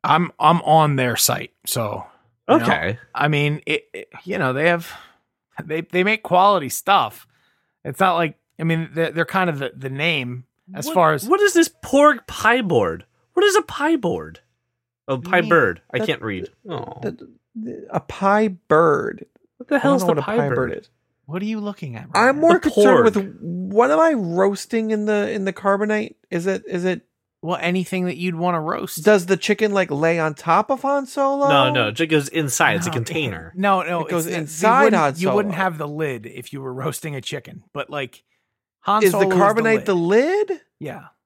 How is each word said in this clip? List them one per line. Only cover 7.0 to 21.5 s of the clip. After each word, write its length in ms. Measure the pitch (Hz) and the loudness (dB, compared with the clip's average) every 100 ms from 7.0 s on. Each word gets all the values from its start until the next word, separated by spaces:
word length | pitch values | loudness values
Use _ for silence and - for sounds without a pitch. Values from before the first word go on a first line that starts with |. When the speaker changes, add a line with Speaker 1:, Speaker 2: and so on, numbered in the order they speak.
| 113 - _ _ _ _ _ _ | 2 -8 _ _ _ _ _ _
Speaker 1:
It's 140 | 147 135 | -14 0
not 160 | 190 | 0
like, 240 | 170 160 - _ - | 2 -2 -6 _ -6
I 40 | |
mean, 260 | 165 165 165 | -4 -2 -4
they're, 160 | 151 165 | -4 -4
they're 140 | 156 | -2
kind 260 | 165 190 180 | -2 0 -2
of 80 | 143 | -2
the, 140 | 135 | -8
the 160 | 131 135 | -8 -10
name 540 | 135 165 156 123 123 - _ _ | -4 -2 -2 -6 -10 -16 _ _
as 120 | 185 214 | -10 -2
Speaker 2:
What, 80 | |
Speaker 1:
far 180 | 320 160 | 2 2
as 120 | 151 214 | 2 0
Speaker 2:
what 120 | 381 | 2
is 140 | 403 | 4
this 140 | 349 330 _ | 4 2 _
porg 420 | - 277 294 254 - | 0 4 4 4 -8
pie 340 | - 220 247 | -2 2 2
board? 420 | 202 135 90 82 - _ _ | 2 0 0 -4 -14 _ _
What 120 | 349 | 0
is 120 | 403 381 | 2 2
a 60 | |
pie 340 | 320 - 302 320 | -2 -4 -2 0
board? 440 | 190 90 78 80 _ _ _ _ _ _ - | -2 -4 -8 -16 _ _ _ _ _ _ -6
Oh, 60 | 131 | -6
Speaker 1:
What 80 | |
do 40 | 170 | 0
you 40 | |
Speaker 2:
pie 80 | 185 | 0
Speaker 1:
mean? 80 | 170 | 4
Speaker 2:
bird. 320 | 170 110 87 _ | 4 4 -2 _
I 60 | 127 | -4
Speaker 3:
That, 80 | 220 | -2
Speaker 2:
can't 160 | 143 | -4
read. 260 | 107 95 - _ 202 | -6 -8 -10 _ -12
Oh. 300 | 143 - - | -10 -10 -10
Speaker 3:
that, 180 | 110 - - _ _ 226 220 - - | -12 -12 -20 _ _ -14 -12 -12 -8
a 100 | - | -8
pie 480 | - - 196 208 220 | -8 -4 0 2 0
bird. 800 | 180 _ 156 165 143 - - - _ _ _ | -4 _ 4 4 2 -2 -8 -18 _ _ _
Speaker 2:
What 120 | 247 | -4
the 100 | 277 | 0
hell 140 | 277 | 2
Speaker 3:
I 20 | |
don't 20 | 269 | 2
Speaker 2:
is 60 | |
Speaker 3:
know 40 | 180 | 2
Speaker 2:
the 80 | |
Speaker 3:
what 40 | 151 | 0
a 40 | |
Speaker 2:
pie 140 | 139 226 | 0 -2
Speaker 3:
pie 120 | 143 | 0
Speaker 2:
bird? 60 | 123 | -2
Speaker 3:
bird 220 | 123 - | -4 -6
is. 120 | _ _ _ _ - | _ _ _ _ -12
Speaker 1:
What 160 | 175 | -8
are 40 | |
you 120 | 208 | -6